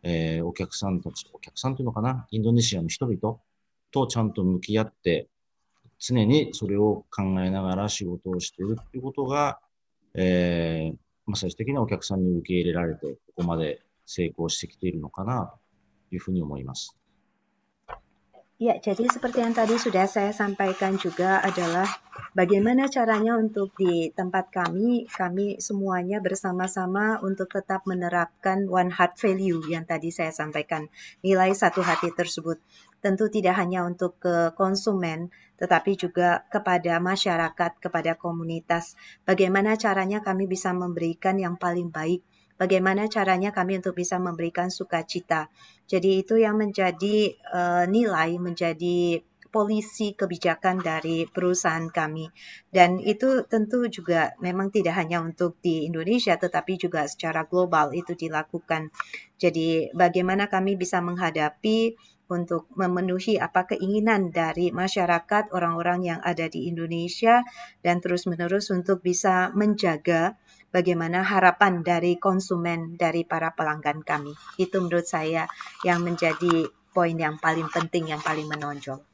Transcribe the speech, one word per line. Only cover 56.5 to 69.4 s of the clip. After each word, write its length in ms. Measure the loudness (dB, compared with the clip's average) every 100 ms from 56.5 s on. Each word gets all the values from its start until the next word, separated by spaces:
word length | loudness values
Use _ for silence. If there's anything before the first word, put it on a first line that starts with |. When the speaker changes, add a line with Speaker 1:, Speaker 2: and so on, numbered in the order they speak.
| -2 -2 -4
Speaker 2:
juga 320 | -2 -2 -2
secara 320 | -4 -4 -4
global 480 | 0 2 4 4 2
itu 240 | 0 -6
dilakukan. 800 | -6 -4 -4 -6 -10 -4 -4 -4 -10 -12 -12 -20
Jadi 560 | _ 0 2 0 0 0
bagaimana 560 | 2 2 4 2 2 2
kami 320 | 0 0 -2
bisa 240 | -2 -2
menghadapi 960 | -2 -2 -2 0 -2 -2 0 2 2 -2 _ _ _
untuk 400 | -6 -2 -4 -6 -4
memenuhi 580 | 0 0 0 -2 0 0
apa 300 | 2 0 0
keinginan 640 | -2 0 2 2 2 2
dari 400 | 0 -2 0 0
masyarakat, 800 | 0 -2 0 2 0 2 0 0
orang-orang 560 | -2 -2 0 0 0 -2
yang 140 | -4
ada 240 | -4 -2 -4
di 240 | -4 -6
Indonesia, 720 | -4 -4 -4 -4 0 6 6 4 -10 -20 _
dan 160 | 0 0
terus-menerus 720 | 2 -2 -2 -2 0 0 0
untuk 320 | -2 0 0
bisa 480 | 2 2 4 2